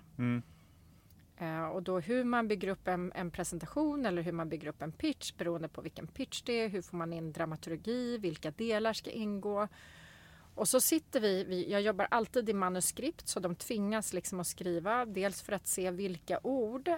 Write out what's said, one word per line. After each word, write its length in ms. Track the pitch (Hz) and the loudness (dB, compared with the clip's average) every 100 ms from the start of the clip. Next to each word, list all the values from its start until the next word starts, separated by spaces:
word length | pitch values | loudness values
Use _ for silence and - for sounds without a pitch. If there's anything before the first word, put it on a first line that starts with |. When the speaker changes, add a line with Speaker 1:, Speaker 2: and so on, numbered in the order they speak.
| - - | -12 -2
Speaker 1:
Mm. 240 | 123 120 - - - - - - - - - - | 0 0 -4 -14 -20 -20 -20 -20 -20 -20 -20 -10
Speaker 2:
Eh, 280 | 170 160 | -6 -4
och 180 | 160 185 | -4 -4
då 180 | 185 185 | -2 -2
hur 240 | 160 247 | 0 0
man 240 | 240 240 226 | 2 2 2
bygger 200 | 208 190 | 0 -2
upp 200 | 190 - | -2 0
en, 240 | 180 180 | 0 -2
en 160 | - 180 | -4 -6
presentation 760 | - 175 170 165 - 302 294 240 | -4 -6 -6 -4 0 0 2 0
eller 160 | 175 | 0
hur 100 | 170 | -2
man 160 | 165 165 | -2 -4
bygger 200 | 156 147 | -4 -6
upp 140 | - | -8
en 100 | 160 | -8
pitch, 400 | - 320 269 - | -2 -2 -2 -6
beroende 360 | - 170 170 160 | -6 -4 -2 -4
på 120 | - | -8
vilken 260 | 160 - 170 | -12 -10 -10
pitch 360 | - 262 - | -8 -8 -6
det 100 | - | -2
är, 160 | 233 226 | 0 0
hur 140 | 190 | -2
får 140 | 170 175 | -6 -6
man 160 | 165 | -4
in 200 | 170 160 | -4 -6
dramaturgi, 840 | 147 160 156 - 160 190 247 240 240 | -4 -4 -4 -6 -6 -2 -2 -2 -2
vilka 320 | 190 156 - | -4 -4 -6
delar 420 | 151 226 214 220 | -4 0 2 0
ska 180 | 214 - | -2 -6
ingå. 580 | - 208 202 202 202 208 - - - - - - - - | -6 -4 -4 -2 -2 -2 -6 -20 -20 -20 -20 -20 -20 -12
Och 140 | - 196 | 0 6
så 120 | 254 | 6
sitter 400 | - 320 - 269 | 8 4 4 4
vi, 240 | 214 185 | 6 4
vi, 260 | 190 185 175 | 2 0 2
jag 100 | 202 | 4
jobbar 260 | 208 196 - | 4 4 4
alltid 380 | 233 220 254 220 | 4 4 2 2
i 40 | |
manuskript, 760 | 202 185 185 175 - 269 - - | 4 2 2 0 0 -2 -4 -4
så 120 | - | -2
de 140 | 180 175 | -2 -2
tvingas 560 | - 226 202 220 208 | -2 0 2 0 0
liksom 280 | 180 - 185 | -2 -2 -2
att 60 | 170 | -4
skriva, 580 | - 185 170 175 240 240 | -2 0 0 2 2 0
dels 360 | 190 196 190 | 0 -2 -2
för 100 | - | -4
att 140 | 196 - | -4 -2
se 240 | - 185 | 0 0
vilka 480 | 180 196 175 - 180 | 0 -4 -4 -4 -2
ord 480 | - 269 214 254 277 | 0 0 0 -2 -2